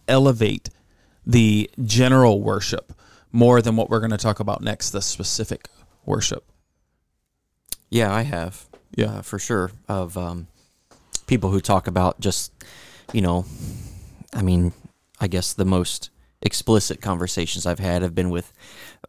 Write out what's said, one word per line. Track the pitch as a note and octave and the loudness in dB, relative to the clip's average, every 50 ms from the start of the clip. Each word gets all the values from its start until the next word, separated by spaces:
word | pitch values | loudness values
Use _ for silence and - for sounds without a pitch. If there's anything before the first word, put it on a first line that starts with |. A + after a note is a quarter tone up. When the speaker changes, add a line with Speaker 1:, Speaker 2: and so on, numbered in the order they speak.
| _ | _
Speaker 1:
elevate | - C3 C3+ C3+ C#3 B2 A2+ A2+ G#2 G#2 - - - - _ _ _ _ _ _ _ _ _ _ A#2 | 2 4 6 6 4 4 4 2 0 0 -4 -8 -12 -16 _ _ _ _ _ _ _ _ _ _ 4
the | A#2+ A#2+ A2+ G#2+ G#2+ G#2 G#2 - - - B2+ | 6 6 6 6 4 2 0 -2 -4 -6 -4
general | G#2+ G#2+ B2 B2+ B2+ C3 C3 B2+ A#2 G2+ G2+ G#2 | 0 2 4 4 6 6 8 8 8 6 4 2
worship | G#2+ G2 G#2 - - - - - _ - - _ _ _ _ _ _ | -2 -2 -2 -2 -4 -6 -6 -8 _ -20 -20 _ _ _ _ _ _
more | - A#2+ A#2+ A#2+ B2 A#2+ G#2+ | 2 6 6 8 8 6 6
than | A#2 A2 | 4 2
what | A2+ A2 - | 0 0 0
we're | A2+ A2 | 0 -2
gonna | A2+ A2+ G#2+ | 0 -2 -4
talk | G2 - A2+ G2+ - | -2 -2 -2 -2 -2
about | G#2 G#2 G2+ - G#2+ | -4 -4 -4 -4 -4
next, | G#2+ G#2 - - - | -6 -6 -6 -8 -8
the | - G2+ G2 | -6 -6 -6
specific | - - - G2+ - - - A2+ - - - - - _ _ _ _ _ _ _ | -6 -6 -6 -6 -6 -4 -6 -6 -6 -8 -12 -12 -18 _ _ _ _ _ _ _
worship? | - G2+ - - - - - - _ _ _ _ _ _ _ _ _ _ _ _ _ _ _ _ _ _ _ _ _ _ _ _ _ - - _ _ | -4 -4 -2 -2 -4 -6 -8 -12 _ _ _ _ _ _ _ _ _ _ _ _ _ _ _ _ _ _ _ _ _ _ _ _ _ -16 -16 _ _
Speaker 2:
Yeah, | A2+ A#2 A2+ G2 G2 | 0 0 0 2 0
I | A2+ A#2 | -2 -2
have. | C#3+ - E2+ E2 F#2 G#2 - - _ - _ _ _ - | -2 -4 -6 -6 -8 -10 -14 -20 _ -20 _ _ _ -4
Speaker 1:
Yeah. | - A2+ G#2+ G#2 G2 | -4 -4 -2 -4 -8
Speaker 2:
Uh, | - | -10
for | - - G2+ | -10 -10 -10
sure. | - - A#2+ G2 F2+ F#2+ G#2 - - - | -6 -2 -2 -2 -2 -4 -6 -12 -10 -6
Of, | G#2+ F#2+ F2+ E2+ F#2 | -6 -4 -6 -6 -6
um, | F#2 F2+ E2+ F2 F2 E2+ - _ _ _ _ _ _ _ _ - _ _ _ - - - | -8 -8 -8 -8 -10 -12 -16 _ _ _ _ _ _ _ _ -20 _ _ _ -12 -12 -2
people | - C3 A2+ F#2+ F#2+ | 0 0 0 2 0
who | F#2+ F#2+ | 0 0
talk | - - G2+ F#2 - | 0 2 0 0 0
about | G2+ F2 F#2 F2+ F2+ - - | 0 0 0 2 0 0 0
just, | - G2+ F#2 - - - - _ - - - - - - - - _ - - | -2 -2 -2 -2 -6 -10 -14 _ -20 -20 -20 -20 -20 -20 -20 -20 _ -6 -2
you | A2+ | 0
know, | F#2+ F2 F2 F2+ F2+ - - - - - - - - - - - - - - - - - - | 0 2 0 0 -2 -6 -10 -12 -12 -12 -12 -12 -14 -16 -16 -18 -20 -20 -20 -20 -20 -12 -6
I | - G2 | -2 0
mean, | F#2 F2+ F2 F2+ F2 - - - - _ _ _ _ _ _ | 2 4 4 2 2 -2 -6 -14 -20 _ _ _ _ _ _
I | A2 F#2 | -4 -2
guess | F2+ F2+ F2+ - - | -2 -4 -4 -4 -2
the | - F#2+ | -2 0
most | F#2+ F#2 F2+ F2 - - - - - _ _ _ _ _ _ | 2 2 0 0 -2 -6 -8 -12 -14 _ _ _ _ _ _
explicit | - - - - - - A2 G#2 - - D2 - - | -6 -4 -4 -2 0 4 4 4 4 0 -6 -6 -4
conversations | G2+ F#2 E2+ F2+ F2+ - - E2+ E2 - D#2+ - | -4 -2 -2 -2 -4 -4 -4 -4 -4 -6 -4 -4
I've | F2+ F2 F2+ | -4 -4 -2
had | F#2+ F2+ F2 F2 F2+ | -2 -2 0 0 0
have | F2 E2 | -2 -2
been | F2+ F2+ F2+ | -2 -2 0
with | F2 F2 - - _ _ - - - - - - - _ - | -2 -4 -6 -8 _ _ -20 -20 -20 -20 -20 -20 -20 _ -14